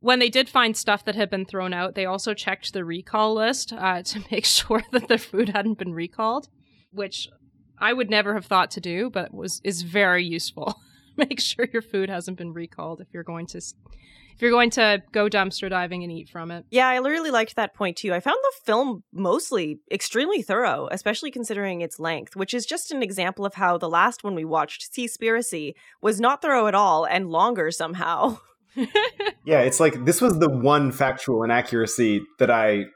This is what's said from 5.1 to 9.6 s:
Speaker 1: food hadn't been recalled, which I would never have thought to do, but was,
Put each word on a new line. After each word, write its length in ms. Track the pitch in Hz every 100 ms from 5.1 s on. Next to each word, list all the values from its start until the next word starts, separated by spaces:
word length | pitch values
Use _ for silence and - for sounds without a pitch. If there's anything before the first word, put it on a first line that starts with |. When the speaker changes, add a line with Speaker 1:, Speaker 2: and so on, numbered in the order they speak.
| 226
Speaker 1:
food 320 | - 196 220
hadn't 300 | 202 202 214
been 160 | 185
recalled, 540 | 165 175 - 220 247 294 _ _ _ _
which 400 | 190 202 - - _ _ _ _ _
I 140 | 208
would 180 | 247 226
never 240 | 214 202
have 120 | 214 180
thought 240 | 190 185
to 80 | -
do, 300 | 180 170 247
but 240 | 196 175
was, 260 | - 185 -